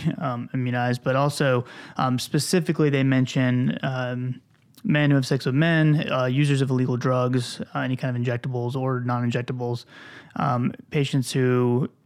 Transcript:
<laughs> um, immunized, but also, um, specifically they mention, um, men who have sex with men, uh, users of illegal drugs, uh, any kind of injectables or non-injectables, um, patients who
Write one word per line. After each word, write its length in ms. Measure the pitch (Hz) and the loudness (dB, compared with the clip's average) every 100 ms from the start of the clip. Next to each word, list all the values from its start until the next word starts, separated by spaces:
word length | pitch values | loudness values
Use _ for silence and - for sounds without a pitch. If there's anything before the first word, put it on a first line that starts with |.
| 156 | -4
<laughs> 80 | - | -4
um, 320 | 143 120 123 | -4 -6 -6
immunized, 500 | 135 123 123 123 123 | -4 -2 0 0 0
but 120 | - 131 | 0 2
also, 500 | 143 147 143 127 120 - - - | 2 2 2 2 -2 -10 -12 -4
um, 220 | 135 123 | 0 0
specifically 720 | - 151 147 185 170 160 151 | -2 -2 2 0 2 2 2
they 140 | 139 | 2
mention, 760 | 135 131 127 139 127 123 131 - | 2 2 2 2 2 2 0 -2
um, 580 | 143 127 123 123 127 127 - _ _ - | -4 -4 -6 -4 -6 -8 -14 _ _ -8
men 260 | - 147 147 | 0 4 4
who 60 | 139 | 4
have 100 | 127 | 4
sex 200 | 135 - | 0 0
with 100 | 131 | 2
men, 560 | 165 165 156 151 - | 4 4 4 4 2
uh, 140 | 131 127 | 0 0
users 360 | 127 147 139 | 2 2 2
of 80 | 135 | 2
illegal 280 | 127 127 123 | 0 0 0
drugs, 640 | 131 127 123 127 117 - - 143 | 0 2 2 0 -2 -8 -8 -6
uh, 40 | |
any 160 | 131 127 | -4 -4
kind 200 | 135 123 | -4 -2
of 60 | |
injectables 540 | 120 120 139 123 120 135 | -2 -4 -4 -4 -4 -2
or 240 | 131 127 | -2 -2
non-injectables, 840 | 123 123 120 120 120 127 120 120 - - - - - - | -2 -2 -2 -2 -4 -6 -4 -6 -8 -20 -20 -20 -12 -4
um, 380 | - 123 127 - - | 0 0 -2 -4 -6
patients 400 | 156 139 139 123 | -2 0 -2 -2
who 580 | 139 127 123 123 120 170 _ | 0 2 2 2 0 -2 _